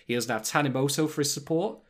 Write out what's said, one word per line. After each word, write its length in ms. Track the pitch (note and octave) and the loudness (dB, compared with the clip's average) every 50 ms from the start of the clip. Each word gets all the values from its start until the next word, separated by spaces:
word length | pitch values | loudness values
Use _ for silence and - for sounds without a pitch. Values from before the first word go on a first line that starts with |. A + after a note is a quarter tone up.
| _ | _
He 80 | - A#2+ | -2 -2
doesn't 160 | A#2+ A#2 A#2+ | -2 0 0
have 120 | A#2+ A2 - | -2 -4 -4
Tanimoto 640 | - - D#3 C#3+ C3+ B2+ C3 C3+ C#3+ C#3 - D#3 D3+ | 0 2 2 2 4 2 2 2 2 2 2 0 0
for 140 | D3+ D#3 C#3+ | 0 0 -2
his 100 | C#3 - | -2 -2
support. 460 | D3+ C#3 - D#3+ E3 F#3 A3 G#3+ - _ | -4 -4 -2 -2 0 0 -2 -4 -8 _